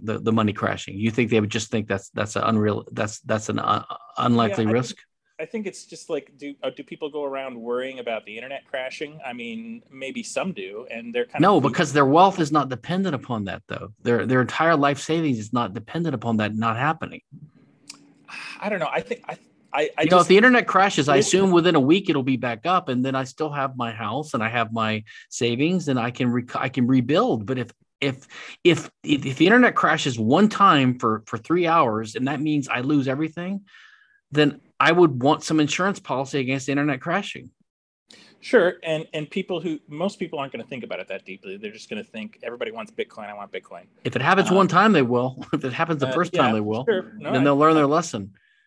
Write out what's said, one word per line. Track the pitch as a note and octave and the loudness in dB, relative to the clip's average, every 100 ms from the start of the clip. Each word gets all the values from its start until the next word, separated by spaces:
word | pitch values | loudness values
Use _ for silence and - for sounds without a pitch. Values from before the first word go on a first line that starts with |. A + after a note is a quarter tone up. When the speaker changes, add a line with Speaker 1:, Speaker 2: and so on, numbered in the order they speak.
Speaker 1:
the, | G#2+ G#2 | -6 -4
the | A2 | 0
money | A2+ G#2 | 2 2
crashing? | G2+ G#2 G2+ - G2 | 0 -2 -4 -8 -4
You | A2+ | -2
think | A2 A2+ | 0 2
they | A2+ | 2
would | G#2 | 2
just | A2+ - | -2 -4
think | A2+ G2+ | -4 -2
that's, | G2 - | -4 -4
that's | A2 G#2+ A2+ | -6 -4 -2
an | |
unreal, | A2 A2 G#2 G2+ - | 0 2 2 -2 -6
that's, | A2+ G#2+ - | -6 -6 -6
that's | A#2 A2 A2 | -4 -4 -2
an | A2 | -4
un-, | - G#2+ - - - - | -2 -2 -4 -16 -12 -2
unlikely | B2 A#2 A2+ G3 | 2 2 2 0
Speaker 2:
Yeah, | G#2+ | 0
I | |
Speaker 1:
risk? | A#2 B2+ - | 0 -2 -10
Speaker 2:
think, | _ _ _ - | _ _ _ -14
I | D#3+ | -10
think | A3+ F#3+ | -10 -10
it's | - - | -12 -16
just | D#3 - | -16 -8
like, | D3 - C3+ | -8 -8 -16
do, | C#3+ C#3 | -16 -10
uh, | C3 | -10
do | - | -10
people | C3 D#3+ D3+ | -14 -10 -10
go | D3 | -6
around | C#3+ C3+ C3+ A#2+ | -6 -6 -10 -10
worrying | A#2 B2 C3 C3 | -6 -4 -6 -8
about | A#2+ A2 G#2 | -8 -8 -8
the | A2 | -14
internet | C3 C#3 - | -12 -14 -10
crashing? | C3+ B2+ - D3 D#3 | -8 -8 -10 -12 -12
I | C3 | -14
mean, | A#2+ A#2 A2+ A2+ A2+ _ | -12 -10 -12 -12 -16 _
maybe | C3+ C3+ A#2+ | -14 -12 -10
some | - - F#3 | -8 -6 -6
do, | C#3 F#2 G#2 B2+ | -8 -12 -12 -12
and | A#2 A#2 | -14 -6
they're | A#2+ | -4
kind | A#2+ - | -2 2
Speaker 1:
No, | F#3 F3 | 4 4
Speaker 2:
of | |
Speaker 1:
because | B2+ A#2+ D3 | 2 0 0
their | C#3+ | 4
wealth | C3+ D#3+ G3 F#3 | 6 6 6 4
is | D3 | 0
not | D3+ C3 | 0 0
dependent | A#2+ - F#3 F#3+ | -6 -6 -4 -2
upon | D3 - A2 | -4 -4 -6
that, | G2 F2+ - | -6 -8 -10
though. | - G#2 - | -12 -12 -6
Their, | A#2+ A#2 A2+ | 0 0 2
their | B2+ | 2
entire | A#2 - E3 D#3 | 2 2 2 4
life | C#3+ C#3+ | 2 0
savings | - E3 D#3 A2+ | -2 0 0 -2
is | G#2+ | -2
not | A#2+ G#2+ | -4 -4
dependent | A2 - E3 E3 | -6 -8 -6 -4
upon | A#2 A#2 A2 | -4 -2 0
that | G#2 | 0
not | A2 A2+ A2+ | -2 -2 0
happening. | D3 E3 D#2+ E2 _ - - _ _ _ - - _ _ - - - - | -2 -2 -6 -14 _ -20 -20 _ _ _ -20 -20 _ _ -20 -16 -16 -10
Speaker 2:
I | G3+ | -6
don't | G3 | -4
know. | C#3+ | -2
I | D3 | -4
think | - A#3 - | -4 -8 -12
I, | - _ _ _ | -16 _ _ _
I | C#3 | -2
Speaker 1:
You | D3+ - E3 | -2 0 4
know, | F3+ | 6
Speaker 2:
just | E3+ | 8
Speaker 1:
if | |
the | F#3+ | 8
internet | B3 B3 - | 8 6 4
crashes, | F#3 G3 E3 C#3 | 2 2 2 2
I | C#3+ | 4
Speaker 2:
Listen | G#3+ F3+ | 4 4
Speaker 1:
assume | G3 | 4
within | E3+ F3 | 4 6
a | D#3+ | 4
week | C3 F#3+ F#3+ | 4 4 2
it'll | C#3+ | 0
be | C3 B2 | 0 -2
back | B2 A2+ E3 | -2 -4 0
up, | F#3 E3+ | 0 0
and | B2 | -2
then | C3+ | 0
I | C3+ | -2
still | C3 - D3+ | -4 -6 -6
have | C#3+ C3+ B2 | -4 -4 -4
my | A#2 | -6
house | A2+ G#2+ B2+ D3+ | -6 -6 -6 -4
and | B2 | -4
I | A2 | -2
have | A#2+ A2+ | -2 -2
my | A2+ A2 G#2+ G#2+ - - | -2 -2 -2 -8 -18 -14
savings, | - A#2+ A#2+ D#3+ F3+ C#3+ | -4 -2 0 0 0 0
and | B2+ | -2
I | A#2 | -2
can | B2 B2 | -2 -2
rec-, | A#2+ B2 - | -2 -4 -4
I | C3 | -4
can | C3 A#2+ | 0 2
rebuild. | C3 A#2+ E3+ B3 A#2+ G2+ | 2 2 2 2 0 -4
But | B2+ | -6
if, | A2+ _ _ - | -8 _ _ -6
if, | C#3 C3 - - - - | -6 -6 -12 -20 -18 0
if, | F3 D#3 - _ | 2 2 0 _
if, | - C#3+ C3+ | -2 -2 -2
if | C3 | 2
the | F3 | 6
internet | B3 A#3 | 6 6
crashes | - D3+ D#3+ C#3+ A#2 | 4 0 0 -2 -2
one | A2 D#3+ G#3+ | 2 4 4
time | - G3 D3+ B2+ B2 | 6 6 6 4 2
for, | A#2 A2 - | -2 -2 -6
for | A2+ | -8
three | A2+ F3 E3 | -2 0 2
hours, | E3 B2 G#2+ A2 | 2 2 0 -4
and | A2+ C3+ | -4 -4
that | C#3+ | -2
means | D3+ D3 B2+ | -2 -2 -2
I | B2 | -2
lose | C3 D3 C3 | 0 2 2
everything, | C3+ D#3 E3+ F3+ G3 - - - _ _ _ _ | -2 -4 -6 -8 -8 -12 -20 -20 _ _ _ _
then | C#3+ D3 - _ - | 2 2 0 _ 0
I | D3 | 4
would | F3 E3 B2 | 6 6 4
want | C3+ D3 | 2 2
some | - D#3 | 0 0
insurance | D3 - F#3+ - | 0 0 -2 -4
policy | - C3 C3 D3 | -4 -4 -4 -4
against | B2+ C3+ C3+ | -2 -4 -4
the | |
internet | C#3 D3 C3 | -2 -2 -4
crashing. | E3+ F#3+ G3 - B2+ _ _ _ _ _ _ - - _ | -4 -4 -4 -12 -18 _ _ _ _ _ _ -20 -20 _
Speaker 2:
Sure, | - A#3+ F3 F3 | 2 4 4 0
and, | E3 D#3 D#3+ | -4 -6 -6
and | D#3 D3 | -10 -8
people | G3 F#3+ F3 | -6 -6 -6
who, | E3+ D3+ - | -6 -8 -10
most | D3 G3 - | -6 -6 -6
people | E3 D3+ | -8 -8
aren't | C#3 | -8
gonna | B2 | -10
think | A2 C3 | -12 -12
about | A2 F2+ | -10 -10
it | F#2+ | -10
that | F#2+ - | -12 -14
deeply. | F#2+ G2 G2+ | -16 -14 -14
They're | G#2 | -14
just | A2 - | -14 -12
gonna | G#2+ | -12
think | - A2 G#2+ _ | -12 -14 -14 _
everybody | A#2 A#2+ A2 | -14 -10 -10
wants | A2+ A2 | -10 -12
Bitcoin. | - - - G#2 | -10 -10 -10 -14
I | |
want | G#2 G2+ | -14 -12
Bitcoin. | F#2+ - F2 F#2 _ | -14 -14 -20 -20 _
Speaker 1:
If | B2+ A#2 | -6 -2
it | |
happens | C#3+ F#3+ F#3+ | 2 2 4
Speaker 2:
Uh, | |
Speaker 1:
one | F#3+ F#3 | 4 4
time, | E3+ A3 | 4 4
they | E3+ | 4
will. | A#2+ A#2+ B2+ B2+ - | 4 2 0 -6 -6
<laughs> | |
If | D3 | -6
it | C3 | -4
happens | B2+ E3 D3+ | -4 -2 -2
the | C3 | -2
Speaker 2:
uh, | |
Speaker 1:
first | C3+ F3+ | -2 0
Speaker 2:
yeah, | F3 | 0
Speaker 1:
time, | B2 | 2
they | A2 | 0
will. | G#2 A2 | -2 -2
Speaker 2:
sure. | C3+ F#3+ - - | -2 -2 -4 -10
No, | D3 | -2
Speaker 1:
Then | C3 | 2
they'll | C#3+ | 4
Speaker 2:
I, | C#3+ | 4
Speaker 1:
learn | D#3 | 6
Speaker 2:
I, | |
Speaker 1:
their | D#3 C#3+ | 6 4
lesson. | D#3+ E3+ A2+ G2+ - _ _ | 2 -2 -6 -10 -14 _ _